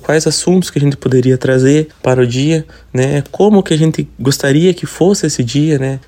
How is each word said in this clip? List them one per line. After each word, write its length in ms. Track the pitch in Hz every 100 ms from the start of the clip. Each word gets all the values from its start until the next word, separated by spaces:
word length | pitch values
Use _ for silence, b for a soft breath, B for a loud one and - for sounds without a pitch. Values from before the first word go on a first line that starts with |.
quais 220 | - 156 160
assuntos 420 | - - 185 175
que 100 | 147
a 40 |
gente 140 | 143 139
poderia 420 | 131 127 131 131
trazer 500 | 131 131 131 151 156 _
para 180 | 127 127
o 60 | 123
dia, 400 | 127 147 160 156 B B
né? 300 | 127 135 147 -
Como 320 | - 202 202
que 100 | 190
a 60 | 156
gente 280 | 160 156 147 -
gostaria 540 | 123 - 139 147 180
que 100 | 175
fosse 420 | 151 - 175 202 156
esse 160 | -
dia, 360 | 120 139 156 143
né? 220 | 135 135